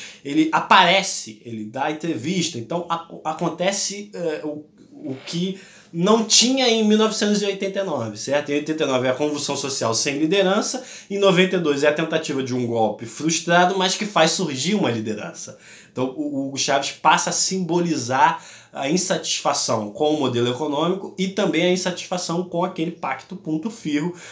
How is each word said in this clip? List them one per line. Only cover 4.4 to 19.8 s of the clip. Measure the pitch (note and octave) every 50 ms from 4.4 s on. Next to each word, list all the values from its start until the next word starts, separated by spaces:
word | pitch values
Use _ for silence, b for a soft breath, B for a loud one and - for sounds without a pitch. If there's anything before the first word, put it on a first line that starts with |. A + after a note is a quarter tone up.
| D3+
o, | D3+ D3 D4+ - - _ - - - -
o | - - C#3+ C3 - -
que | - E3 E3+ F3+ G3 F#3+ B B B B B B B -
não | E3+ E3+ G#3 A3 A#3 A3
tinha | - - - A3 B3 C4 C4+ C4 A#3
em | A3+ A3+ G#3+
mil | G#3+ G#3+ G#3+
novecentos | A3 G#3+ G#3+ - A3 G#3 G#3 G3 G3+
e |
oitenta | G3 F#3+ F#3+ G3+ F#3+ F#3+ G3
e | G3
nove, | F#3 D3 B2+ A2+ A2 G#2 G#2
certo? | - C3 C#3 D3 D3 D3
Em | C#3+
oitenta | D3 D3 D#3 D#3 D#3 D3+
e |
nove | C3+ C3 B2 B2+ C3
é |
a | B2+
convulsão | - D3+ D3+ D3 C#3+ - - C#3+
social | C#3 - C3+ C3 - B2+ A2+ A2+
sem | A2 - D3 C#3 C#3
liderança, | D#3 D#3 F#3+ G3+ F#3+ F#3 G3 A3 B3+ - - - B B B B B -
em | G3+ G3
noventa | G3+ G3 F3+ F3+ F#3+ F#3 G3
e | F#3
dois | E3+ D3+ C#3+ C#3 D3
é | D3
a | D3
tentativa | E3+ D#3+ D#3+ E3 D#3 D#3+ - C#3+ C3+
de | C3 A#2+ B2+
um | B2 B2 A#2
golpe | A#2 A#2 A2 G#2+ G2+ - A#2+
frustrado, | A#2 - - C#3+ E3 E3 - - E3+ E3+ F3 F3+ F3+ F#3+
mas | F#3+ F#3 F#3+ -
que | - G#3+
faz | G#3 - - - -
surgir | - - F#3 D3+ C#3 B2+ C3+ F3 G#3+
uma | G3 D#3 B2
liderança. | A#2 A2 G#2+ A2 G#2 - - - - - - - - B B B B B B B
Então | _ B2 C3 C3 C3
o, | D3+ D3
o | D3 C#3+ C3+ C#3 C3+
Hugo | C3+ B2+
Chávez | - D3 C#3 C#3+ C#3+ - -
passa | - - D#3 E3+ F3 - F3
a | E3+
simbolizar | - - - F#3+ F#3+ F3+ D#3+ E3+ F3 E3+ E3 D3+ C3 A#2+ A#2 B2+ C3+ D3+ E3 D#3+ B B B B B B B -
a | C#3 C3+ C#3
insatisfação | D#3+ F#3 - - F3+ - - - - - - D3+ C#3 - - - B2 A2